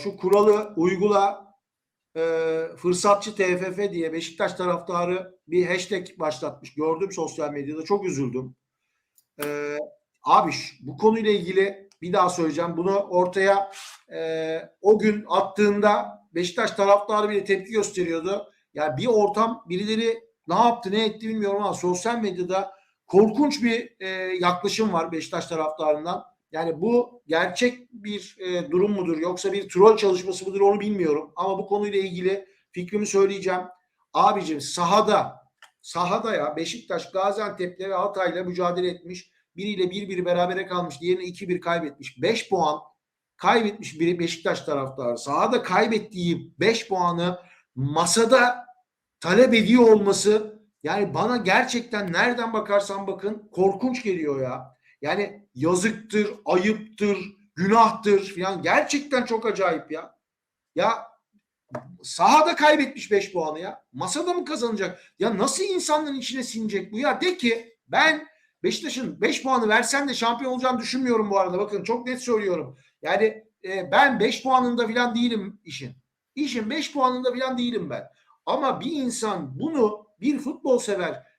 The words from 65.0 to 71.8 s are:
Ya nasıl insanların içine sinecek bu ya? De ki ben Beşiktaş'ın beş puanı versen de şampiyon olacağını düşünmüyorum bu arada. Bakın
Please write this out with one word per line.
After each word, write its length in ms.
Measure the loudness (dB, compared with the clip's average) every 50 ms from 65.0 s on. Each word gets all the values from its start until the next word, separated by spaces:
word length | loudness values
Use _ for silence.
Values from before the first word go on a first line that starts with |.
| _ _ _ -2
Ya 200 | -2 -2 0 0
nasıl 260 | 0 0 0 -2 -2
insanların 500 | 0 0 -2 0 2 0 0 0 -2 -6
içine 280 | -6 -6 -6 -6 -6 -6
sinecek 500 | -6 -6 -6 -6 -4 -4 -4 -6 -4 -6
bu 60 | -2
ya? 220 | 0 0 0 0
De 160 | 0 -2 -2
ki 400 | 0 0 0 0 0 -4 -14 _ _ _ -2
ben 400 | 2 4 4 4 2 0 -4 -12 _ _ _ _ _ _ -4
Beşiktaş'ın 580 | -2 -2 -2 -6 -8 -8 -6 -8 -8 -6 -2
beş 220 | 0 0 0 0 -2
puanı 260 | 0 0 0 2 2
versen 400 | 2 2 2 2 -2 -2 -2 -2
de 60 | -4
şampiyon 380 | -2 -2 -2 -2 -2 -4 -4 -4
olacağını 280 | -2 -2 -2 -2 -2
düşünmüyorum 500 | -4 -6 -6 -4 0 0 2 0 0 0
bu 80 | 2 0
arada. 200 | 0 0 0 -2
Bakın 240 | -4 -2 -4 -6